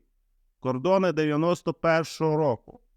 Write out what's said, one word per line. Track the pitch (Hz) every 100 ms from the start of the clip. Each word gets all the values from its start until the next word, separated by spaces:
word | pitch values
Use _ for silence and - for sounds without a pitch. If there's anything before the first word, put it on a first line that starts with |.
| _ _ _ _ _ _
кордони | 127 127 151 190 190
дев'яносто | 156 156 147 165 175 -
першого | 160 165 160 156 - 160 156
року? | 151 117 - - _